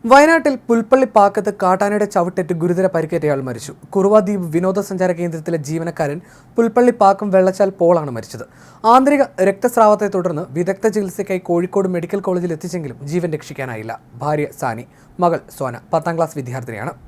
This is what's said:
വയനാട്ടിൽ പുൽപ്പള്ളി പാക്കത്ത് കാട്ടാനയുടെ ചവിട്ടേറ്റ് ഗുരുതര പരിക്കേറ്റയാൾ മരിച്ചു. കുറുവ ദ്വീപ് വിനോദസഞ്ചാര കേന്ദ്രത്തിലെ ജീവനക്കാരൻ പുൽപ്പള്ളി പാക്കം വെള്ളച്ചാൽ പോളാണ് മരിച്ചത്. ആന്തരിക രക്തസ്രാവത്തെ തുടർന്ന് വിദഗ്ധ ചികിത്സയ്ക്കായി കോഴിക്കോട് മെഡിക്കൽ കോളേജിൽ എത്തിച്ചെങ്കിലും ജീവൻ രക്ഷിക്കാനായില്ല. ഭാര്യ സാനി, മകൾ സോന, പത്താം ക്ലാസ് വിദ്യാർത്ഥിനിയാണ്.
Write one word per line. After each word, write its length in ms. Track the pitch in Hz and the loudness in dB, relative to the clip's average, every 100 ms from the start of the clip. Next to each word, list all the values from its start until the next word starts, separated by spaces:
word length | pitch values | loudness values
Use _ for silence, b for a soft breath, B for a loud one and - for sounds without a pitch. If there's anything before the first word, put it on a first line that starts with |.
| 233 | 8
വയനാട്ടിൽ 420 | 269 302 330 294 262 - | 6 8 4 2 -2 0
പുൽപ്പള്ളി 400 | 233 220 262 262 214 | 0 4 2 4 4
പാക്കത്ത് 360 | 202 202 202 202 | 4 2 -4 -2
കാട്ടാനയുടെ 440 | 185 190 202 208 202 | 0 2 0 0 0
ചവിട്ടേറ്റ് 400 | 196 175 180 175 170 | 0 0 -2 -4 -2
ഗുരുതര 260 | 170 175 190 | 0 0 0
പരിക്കേറ്റയാൾ 460 | 175 160 170 151 135 131 | 0 -2 -2 0 -2 -4
മരിച്ചു. 260 | 123 - - - 196 | -8 -12 -18 -4 0
കുറുവ 240 | 196 214 196 | 4 4 2
ദ്വീപ് 200 | 202 170 | -4 -2
വിനോദസഞ്ചാര 580 | 160 185 196 196 190 180 165 | -2 0 -2 -4 -2 -2 -2
കേന്ദ്രത്തിലെ 400 | 175 165 156 165 139 | -4 -6 -6 -6 -4
ജീവനക്കാരൻ 520 | 160 165 165 147 156 b b b - | -6 -6 -4 -4 -6 b b b -2
പുൽപ്പള്ളി 380 | 233 220 247 240 | 0 4 2 4
പാക്കം 260 | 196 196 208 190 | 4 4 2 4
വെള്ളച്ചാൽ 340 | 185 190 196 190 | 2 2 -2 2
പോളാണ് 320 | 170 175 147 117 | 2 2 0 -10
മരിച്ചത്. 300 | - 117 - B B B 220 | -12 -16 -16 B B B 4
ആന്തരിക 300 | 254 262 285 269 - 190 | 6 6 2 0 0 0
രക്തസ്രാവത്തെ 600 | 196 247 240 214 208 202 185 | 0 -2 4 4 4 0 -2
തുടർന്ന് 300 | 175 151 160 139 | -2 -4 -6 -4
വിദഗ്ധ 280 | 175 190 220 214 | -4 -2 -2 -2
ചികിത്സയ്ക്കായി 480 | 190 - 196 185 - | -6 -8 -6 -6 -2
കോഴിക്കോട് 400 | 170 180 196 190 180 | -2 0 -2 -2 -4
മെഡിക്കൽ 260 | 165 202 190 | -6 -6 -4
കോളേജിൽ 240 | 180 175 160 | -4 -4 -6
എത്തിച്ചെങ്കിലും 400 | 180 175 147 120 143 | -8 -10 -10 -12 -6
ജീവൻ 200 | 175 170 156 | -4 -4 -6
രക്ഷിക്കാനായില്ല. 600 | - 147 131 110 110 113 _ 120 | -10 -12 -10 -8 -10 -12 _ -8
ഭാര്യ 240 | 143 151 147 - | -4 -2 -4 -4
സാനി, 260 | 135 113 120 b b - 175 | -6 -6 -12 b b -2 -2
മകൾ 160 | 165 - - | -2 -8 -10
സോന, 160 | 110 113 - | -8 -8 -6
പത്താം 240 | 165 165 165 | -4 -4 -4
ക്ലാസ് 200 | 160 151 | -4 -6
വിദ്യാർത്ഥിനിയാണ്. 520 | 123 127 120 107 92 - | -10 -10 -10 -10 -10 -12